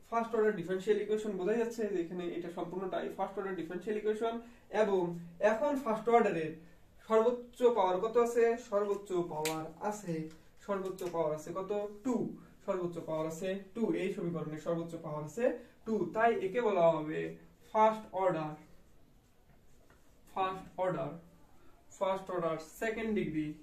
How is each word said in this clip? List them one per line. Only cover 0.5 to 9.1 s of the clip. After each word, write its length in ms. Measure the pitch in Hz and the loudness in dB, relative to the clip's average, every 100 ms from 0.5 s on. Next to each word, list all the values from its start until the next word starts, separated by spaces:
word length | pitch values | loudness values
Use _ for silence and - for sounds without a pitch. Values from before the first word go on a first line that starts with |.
| 180 | 2
differential 380 | 165 190 214 208 | -2 -2 2 2
equation 280 | - 214 220 185 | 2 -2 -2 -2
বোঝাই 180 | 185 233 | 0 2
যাচ্ছে 200 | 226 - 208 | 0 -2 -2
যে 60 | 180 | -2
এখানে 200 | 170 180 175 170 | -4 -6 -6 -6
এটা 140 | 170 185 | -6 -6
সম্পূর্ণটাই 480 | 165 180 185 165 - - | -6 -4 -4 -4 -6 -4
first 200 | 196 208 | -4 -4
order 200 | 190 185 | -6 -6
differential 360 | 165 185 226 214 | -6 -6 -4 -2
equation। 340 | 214 214 226 233 - - - 202 | 0 0 -2 -2 -10 -20 -4 2
এবং 200 | 208 185 175 170 - - 208 | 2 2 0 -4 -12 0 2
এখন 200 | 226 294 269 | 4 2 0
first 220 | 226 208 233 233 | 0 0 6 6
অর্ডারের 360 | 202 165 156 - - - - - - | 6 2 -4 -8 -18 -20 -20 -20 4
সর্বোচ্চ 500 | 220 226 247 - - 240 226 | 6 6 2 -8 2 4 6
power 180 | 185 185 | 4 2
কত 120 | 220 240 233 | 2 4 4
আছে? 180 | 240 233 240 - | 4 4 2 0
সর্বোচ্চ 400 | 202 208 196 - | 0 2 -2 -2